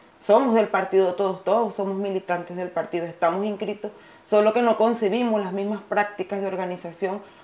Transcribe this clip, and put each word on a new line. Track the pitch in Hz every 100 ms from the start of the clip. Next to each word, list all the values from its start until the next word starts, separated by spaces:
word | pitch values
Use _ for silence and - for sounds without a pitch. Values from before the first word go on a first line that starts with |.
| - -
Somos | - 214 269
del | 226 208
partido | 190 185 190 190 180
todos, | 196 185
todos | - 214 220
somos | 185 196 190
militantes | 202 190 185 175 175 180
del | 180
partido, | 170 156 175 170
estamos | 165 170 180
inscritos, | 214 202 208 208 208 - - -
solo | - 208 214
que | 226
no | 240 220
concebimos | 226 233 214 226 240 214
las | 190
mismas | 196 202 208
prácticas | - 202 208 - 185 202
de | 196
organización | 185 185 180 170 170 190 202 - -